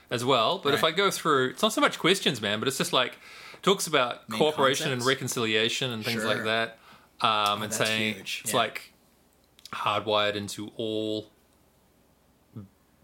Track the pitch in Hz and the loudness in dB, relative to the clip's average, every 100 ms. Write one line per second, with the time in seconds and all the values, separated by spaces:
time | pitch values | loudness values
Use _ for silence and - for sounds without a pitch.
0 | - 123 123 127 113 185 143 143 - 165 | -8 -4 2 2 2 0 0 2 2 2
1 | 196 - 170 135 127 - 220 294 285 - | 0 0 2 2 2 0 -2 2 0 2
2 | 160 190 - 123 101 107 123 - 175 135 | 2 2 2 0 0 -2 -2 -2 0 0
3 | 123 - - - - - - 190 170 147 | 0 -4 -18 -20 -20 -4 0 0 2 2
4 | 123 - - - 151 151 135 143 151 123 | 2 -2 -6 0 2 4 2 2 -2 0
5 | 123 135 127 - 110 110 117 - 131 113 | 0 0 -2 -2 0 2 2 0 -4 -4
6 | 113 113 110 107 110 113 113 - - - | -4 -2 0 0 0 0 -2 -6 -20 -20
7 | _ - 117 107 104 104 107 - 113 110 | _ -2 2 4 2 0 -2 0 0 2
8 | 110 107 - - - 127 110 - - _ | 0 -4 -6 -8 -2 0 0 -4 -16 _
9 | _ _ _ _ _ _ - - 113 104 | _ _ _ _ _ _ -14 -6 -2 0
10 | 104 104 104 104 101 - 104 - 110 107 | 0 2 2 -2 -6 -10 -10 -6 -4 -2
11 | 107 107 101 _ _ _ _ _ _ _ | -2 -4 -8 _ _ _ _ _ _ _
12 | _ _ _ _ _ 110 98 _ _ _ | _ _ _ _ _ -18 -18 _ _ _